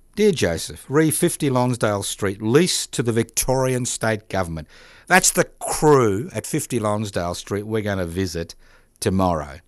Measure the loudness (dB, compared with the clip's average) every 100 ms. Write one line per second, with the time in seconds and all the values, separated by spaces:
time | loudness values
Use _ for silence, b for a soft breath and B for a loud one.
0 | _ 2 4 4 0 0 -6 -12 -2 2
1 | 4 2 0 0 0 2 2 2 0 0
2 | -4 -4 -4 -2 2 4 4 0 -6 -4
3 | -2 0 -2 -4 -2 -2 0 -2 -4 -4
4 | -2 -4 -4 -4 -4 -6 -10 B B B
5 | B 2 4 0 -2 -4 -6 2 6 6
6 | 6 0 -4 -8 -6 -6 -4 -2 -2 -2
7 | -2 -4 -4 -6 -6 -6 -4 -4 -2 -2
8 | -4 -2 -4 -4 -8 -12 b b b b
9 | -2 2 2 0 -4 -14